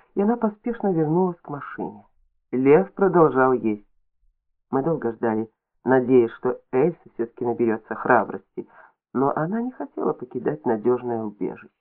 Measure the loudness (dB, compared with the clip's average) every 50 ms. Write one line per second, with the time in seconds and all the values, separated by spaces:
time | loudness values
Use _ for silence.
0 | _ _ -4 -2 0 0 0 0 -2 -4 -4 -6 -8 -8 -6 -4 -2 -2 0 0
1 | 0 2 2 2 0 0 -2 -8 -12 -14 -14 -14 -14 -14 -12 -10 -10 -10 -12 -16
2 | -20 _ _ _ _ _ _ _ _ _ -4 2 6 6 6 6 4 2 -2 0
3 | 2 4 6 6 4 6 4 4 2 4 2 0 0 -2 -4 -4 -8 _ _ _
4 | _ _ _ _ _ _ _ _ _ _ _ _ _ _ -4 -2 -2 -2 -2 -4
5 | -4 -6 -4 -4 -2 -2 -2 -2 -4 -6 _ _ _ _ _ _ 0 2 2 2
6 | 4 4 4 4 4 2 0 -4 -6 -6 -6 -6 _ _ 0 0 0 0 0 -4
7 | -12 -12 _ -8 -8 -8 -8 -6 -6 -4 -2 0 0 0 -2 -2 -6 -10 -10 -4
8 | 0 2 2 2 2 0 -6 -12 -14 _ _ -16 -14 -14 -18 -20 -20 _ _ _
9 | _ _ -4 -2 -2 0 0 -2 -4 -4 -4 -6 -6 -8 -8 -10 -14 -12 _ -6
10 | -4 -4 -4 -6 -10 -12 -10 -6 -6 -6 -6 -4 -4 -4 -2 0 0 0 0 0
11 | -2 -4 -6 -6 -6 -8 -8 -8 -8 -8 -8 -10 -16 -20 _ _